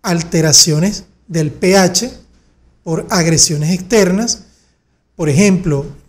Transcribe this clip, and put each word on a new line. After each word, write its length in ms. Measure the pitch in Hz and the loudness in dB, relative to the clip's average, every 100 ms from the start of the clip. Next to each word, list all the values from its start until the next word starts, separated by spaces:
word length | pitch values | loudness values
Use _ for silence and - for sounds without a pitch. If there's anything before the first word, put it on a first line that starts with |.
alteraciones 1040 | 202 170 165 170 156 143 - 151 185 208 - _ _ | -2 -4 -2 0 2 2 2 0 0 -4 -14 _ _
del 240 | 165 151 | -4 -4
P 260 | 120 185 196 | -2 2 4
H 340 | 180 185 247 - _ _ _ _ _ _ | 4 0 -6 -12 _ _ _ _ _ _
por 220 | - 160 - | -8 -6 -2
agresiones 640 | 196 165 160 - 147 151 | 0 2 2 0 -2 -2
externas, 720 | 180 - 226 190 185 233 - - _ _ _ _ _ _ - | -4 0 2 2 0 -2 -6 -12 _ _ _ _ _ _ -6
por 140 | 156 | 0
ejemplo 560 | 139 202 185 180 143 143 - | 2 4 2 0 -4 -6 -16